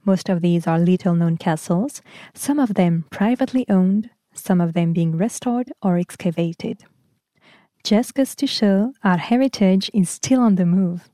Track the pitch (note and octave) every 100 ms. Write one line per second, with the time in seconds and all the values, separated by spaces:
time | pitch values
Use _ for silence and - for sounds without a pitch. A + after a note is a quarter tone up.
0 | - F#3+ - F3+ F3 E3+ E3 E3 F3 F#3
1 | F3+ E3+ E3+ E3 F3+ D#3 - F3 C4+ -
2 | _ - - - - D4 B3+ G3 F3 E3
3 | - - G#3 B3+ C4 B3+ B3 F#3+ F#3 G3+
4 | G#3 _ _ - - F#3 E3+ E3+ E3+ E3+
5 | E3 D#3+ A3+ - B3+ A#3+ B3+ - G3 F3
6 | F3+ - F3+ E3 E3+ F3 A3+ - _ _
7 | _ _ _ _ _ _ _ _ - G#3+
8 | B3+ - C4 - C#4 - G3+ G3 A3+ -
9 | G3 F3+ - A#3+ C4 - F#3+ F#3+ - -
10 | F3 - - C4 A#3 F#3 F3 F3+ F3+ F3
11 | _